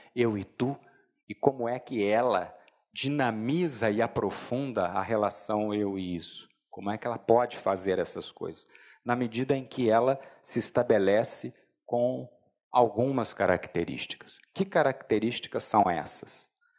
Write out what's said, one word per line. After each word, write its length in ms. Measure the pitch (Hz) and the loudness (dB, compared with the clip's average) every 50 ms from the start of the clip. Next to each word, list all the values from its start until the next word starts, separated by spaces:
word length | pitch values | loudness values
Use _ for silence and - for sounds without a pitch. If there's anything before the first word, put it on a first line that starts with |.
| - - _ | -20 -8 _
eu 240 | 120 120 117 107 101 | 0 0 2 0 -2
e 60 | 98 | -4
tu, 320 | - _ - 127 131 139 - - - _ _ _ _ _ _ _ - | -8 _ -4 -4 -4 -4 -6 -12 -20 _ _ _ _ _ _ _ -18
e 60 | - | -8
como 340 | - - 139 135 131 117 117 | 0 2 2 2 2 -2 -6
é 100 | 123 131 | -6 -6
que 240 | - - 139 110 | -8 -6 -2 0
ela 540 | 101 101 107 113 123 127 107 92 87 82 - - - _ _ _ _ _ | 2 4 4 4 4 4 2 2 0 -4 -10 -18 -20 _ _ _ _ _
dinamiza 960 | _ - - 135 147 147 131 120 113 107 110 123 147 175 180 160 131 110 117 110 | _ -4 -2 -2 0 0 0 0 0 -2 -2 0 0 0 0 -2 -2 0 0 0
e 100 | 104 107 | 2 2
aprofunda 840 | 117 117 - - - 98 - - - - 120 131 143 135 113 107 92 | 0 0 0 -2 -2 -2 -2 -4 -6 -4 -4 -4 -4 -2 -2 -2 -2
a 160 | 87 95 98 | 0 0 -2
relação 720 | 98 104 117 107 104 98 - - - - 107 107 107 107 104 | -2 0 0 0 0 0 -2 -4 -4 -4 -2 -2 0 0 0
eu 240 | 104 104 98 98 95 | -2 -2 -2 -2 -4
e 180 | 92 90 87 | -4 -4 -6
isso? 320 | 85 78 - - - - - _ _ _ _ | -6 -8 -10 -14 -16 -18 -20 _ _ _ _
Como 200 | - - 98 101 | -16 -10 -8 -8
é 60 | 107 | -6
que 100 | 110 - | -6 -6
ela 120 | 123 117 - | -6 -6 -2
pode 380 | - - 113 120 123 120 - | 4 4 6 6 4 2 -4
fazer 420 | - - 98 98 92 92 98 92 92 | -4 -2 0 0 0 0 0 0 0
essas 340 | 85 - - - 82 - | 0 -2 -6 -8 -10 -12
coisas? 340 | - - - 90 85 - - - - - - - - _ _ | -12 -12 -12 -12 -10 -14 -18 -20 -20 -20 -20 -20 -20 _ _
Na 100 | 120 120 | -4 -2
medida 400 | 123 127 113 113 120 131 131 143 | -2 -2 -2 -2 -2 0 0 0
em 100 | 135 131 | 0 -2
que 260 | - - - 123 110 | -6 -4 0 4 4
ela 280 | 110 113 120 131 135 135 - - - - | 6 6 6 4 2 0 -4 -12 -20 -18
se 160 | - - - 123 | -12 -4 -2 -2
estabelece 920 | 107 - - 123 120 - 117 104 95 95 101 107 127 - - - - 127 - _ _ _ _ _ _ | -2 0 0 2 4 4 4 6 6 6 4 4 2 0 -4 -8 -8 -10 -12 _ _ _ _ _ _
com 440 | - 120 120 120 127 127 131 131 - - _ _ _ _ _ _ _ | -4 -2 0 0 0 0 -4 -8 -12 -16 _ _ _ _ _ _ _
algumas 600 | - 127 123 110 - 113 123 139 135 127 110 - - | 4 4 4 4 2 0 0 0 0 0 -2 -2 -2
características. 1040 | - 98 90 90 85 - - - 85 85 - 65 - - - - - - - - - - _ - | 0 2 2 2 2 0 -4 -4 -4 -4 -2 -6 -8 -10 -10 -12 -14 -16 -18 -20 -20 -20 _ -4
Que 100 | - 190 | -4 -4
características 1000 | 196 - 175 147 139 131 - - - 113 107 110 117 120 - - - - 110 - | 0 2 2 2 2 0 -2 -2 0 0 0 2 0 -2 -4 -8 -6 -6 -6 -2
são 180 | - - 107 101 92 | 2 4 4 6 4
essas? 600 | 85 78 73 - - - - - - - - - _ _ _ _ _ | 2 -2 -4 -6 -10 -12 -12 -14 -16 -16 -18 -20 _ _ _ _ _